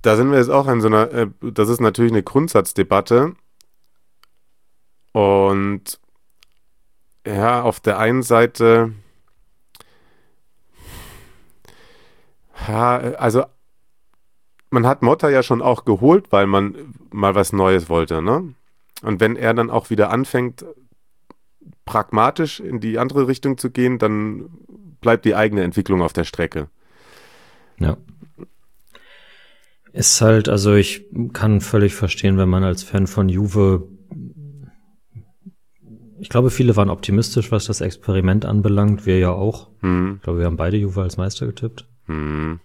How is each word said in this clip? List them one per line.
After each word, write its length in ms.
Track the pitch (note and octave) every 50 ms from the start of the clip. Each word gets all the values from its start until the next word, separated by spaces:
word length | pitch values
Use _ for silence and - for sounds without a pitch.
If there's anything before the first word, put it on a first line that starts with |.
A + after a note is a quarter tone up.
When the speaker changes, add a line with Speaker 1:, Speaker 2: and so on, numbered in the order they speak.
| -
Speaker 1:
Da 120 | A#2 G#2+
sind 140 | G#2+ B2+ C3+
wir 80 | C#3+ C3+
jetzt 140 | A#2+ B2
auch 160 | C#3+ C#3 C#3 C3+
in 140 | B2+ A#2
so 60 | G#2+ A2
einer, 240 | G#2+ G#2+ A2 -
äh, 160 | - A#2+ A#2 G2+ - _
das 280 | - A#2+ G#2 - G#2+ G#2
ist 120 | A#2+ A2+
natürlich 300 | A#2+ A2 G2 - A#2 A#2
eine 100 | A2+ G#2+
Grundsatzdebatte. 1120 | F#2+ - - C3+ D#3 E3+ - G#2+ F#2+ - - - F#2+ - G2+ G2 G2 - A#2 A#2+ C#3 E3 F3+ _ _ _ _ _ _ _ _ _ _ _ _ _ _ _ _ _ _ _ _ _ _ _ _ _ _ _ _ _ _ _ _ _ _ _ _
Und 880 | A2 G#2 G2 G2 G2 G2 G2 G2 G2 G2 G2 G2+ G2 G2+ - - _ _ _ _ _ _ _ _ _ _ _ _ _ _ _ _ _ _ _ _ _ _ _ _ _ _
ja, 380 | G#2+ G#2 G2 G#2 A#2 A#2+ B2 A#2+
auf 160 | A#2+ G#2+ -
der 180 | _ A2+ G2+ F#2+
einen 240 | A2 A2+ A#2+ C3
Seite, 720 | B2 - A#2+ A2+ A#2+ A#2 _ - A2+ A#2 A2+ A2+ A#2 A2+ A2 G#2 - - _ _ _ _ _ _ _ _ _ _ _ _ _ - - _ _ _ _ _ _ _ _ _ _ _ _ _ _ _ _ _ _ _ - - - - - - - - - - - - - _ - - - - - _ - - - - - _ _ _ _ _ _ _ _ _ _ - - -
ja, 300 | G#2+ G#2+ A#2+ A#2+ B2 B2
also 460 | B2 A#2+ - - C3 A#2+ A2 B2+ C3+ - _ _ _ _ _ _ _ _ _ _ _ _ _ _ _ _ _ _ _ _ _ _ _ _
man 160 | - B2 A#2
hat 160 | B2 C#3 -
Motta 280 | - A#2+ D3 - - D3+
ja 140 | C#3 C3 B2
schon 180 | - B2+ A#2+
auch 240 | A#2+ B2+ A#2+ - -
geholt, 460 | - G#2+ F#2 A2+ C#3 E3 G3+ F#3+ -
weil 160 | - G2 G2+ G2
man 280 | G2 G2 G2 G2+ G2 - C#3+ C#3+ - - - _
mal 240 | - G#2 G2+ G2 F#2+
was 180 | G2+ F#2+ - -
Neues 360 | G2 F#2+ F#2+ F#2+ F#2 E2 D#2+
wollte, 320 | E2 E2 E2 D#2 E2 D#2+
ne? 320 | D#2+ G2 A#2+ D#3+ F#3 D#3+ B2+ _ _ _ _ _ _ _ _ -
Und 180 | - G#2+ G#2+ F2+
wenn 160 | A2 A2 A#2+
er 180 | A#2+ A#2+ A2+ A2+
dann 160 | A#2 A2+ A2+
auch 200 | A#2 A#2 - -
wieder 200 | A#2 G#2 G#2+ G2+
anfängt, 560 | - A#2+ C3 - - B2+ B2 B2 B2 - - - - _ _ _ _ _ _ _ _ _ _ _ - _ _ _ _ _ - F3 - _ _
pragmatisch 720 | - - A2 G#2 - - G#2+ A2 C3 C#3+ - E3 D3 - -
in 200 | - - C3 A2+
die 180 | G#2 A2+ A2 A2
andere 280 | B2 C3 C3 C#3+ C3+ B2
Richtung 300 | C3+ B2+ - C#3+ C3+ B2
zu 120 | - B2+
gehen, 300 | B2+ B2+ B2 B2+ B2+ A#2+
dann 500 | A2+ G#2+ G#2+ G#2 G#2+ G#2+ G#2+ G2+ A#2 E3+ E3+ - - - - - G3+ F3 - _
bleibt 240 | - A#2 A#2 A2+ -
die 100 | A2 G#2
eigene 280 | G2 A2 A2 G#2 G2+ F#2
Entwicklung 380 | F2 E2+ G#2 F#2 - G2 F#2
auf 120 | E2+ E2 -
der 100 | - E2+
Strecke. 440 | - - - E2+ E2 - D#2+ D2+ D2+ _ _ _ _ _ _ _ - - - - _ _ _ _ _ _ _ _ _ _ _
Speaker 2:
Ja. 180 | F2 D#2 - - - - - - - - - - - _ - _ - _ _ _ _ _ - - _ _ - - - _ - _ _ _ _ _ _ _ _ _ _ _ _
Ist 260 | - - - - -
halt, 280 | A#2 A2 A2 A2 G#2 -
also 240 | G#2 G2+ G2 G#2 G#2
ich 320 | G#2 G2 - - - - - - - A#2+ A#2+
kann 300 | - - G#2+ A2 G#2+ G2+
völlig 340 | - - - A2 G2+ G2 -
verstehen, 420 | - - F#2 - - - G2+ F#2+ F#2+
wenn 120 | F#2+ F#2
man 140 | F2+ F#2 F#2+
als 200 | F#2+ F2 F2+ -
Fan 240 | - - G2 G2 F#2
von 220 | - G#2+ G2 F#2+
Juve, 580 | F2+ F#2 G#2 G2+ F2+ G#2+ G2 G2 F#2+ F2+ - - - - - _ - D#3 B2 A#2+ - D#3+ D3 C#3+ C#3+ C#3+ C3+ C3 _ - _ _ _ _ _ _ _ A2 G#2 _ _ _ _ G3 _ _ _ _ _ _ _ - A2 A#2 A#2+ A2+ - -
ich 100 | - -
glaube, 200 | - A#2+ B2+ B2+
viele 260 | - - C3 A#2+ G#2+
waren 140 | G#2+ G2+ F#2+
optimistisch, 600 | F2 F#2 - - G2 G#2 A2+ - - B2+ G#2+ -
was 140 | - G#2 -
das 160 | - G#2+ -
Experiment 600 | - F#2 - - - - F#2+ F#2+ F2+ F#2 F#2+ G#2+ -
anbelangt, 600 | - G#2 G#2 G2 G#2 G2+ G2+ G#2 G#2 G#2 G2+ -
wir 140 | G2 F#2 F#2
ja 120 | F#2 F2+
auch. 380 | F2+ F#2+ G2 G#2+ A2 - - _ _ _
Speaker 1:
Mhm. 340 | - F#2 F2+ F2+ F2+ F#2+ G2+ G2
Speaker 2:
Ich 60 | _
glaube, 160 | - F2 E2+
wir 60 | E2+ F2
haben 100 | E2 -
beide 200 | E2 F2 G2 G#2+
Juve 240 | G2+ G2 F#2 G2 F#2+
als 140 | F2+ - -
Meister 280 | F#2 G2 G2+ - B2+
getippt. 420 | A#2+ G#2 - - A2+ - - - _ _ _ _ -
Speaker 1:
Mhm. 520 | D#2+ D#2 D2+ D2+ D2+ D2+ D#2 D#2+ D#2+ E2+ _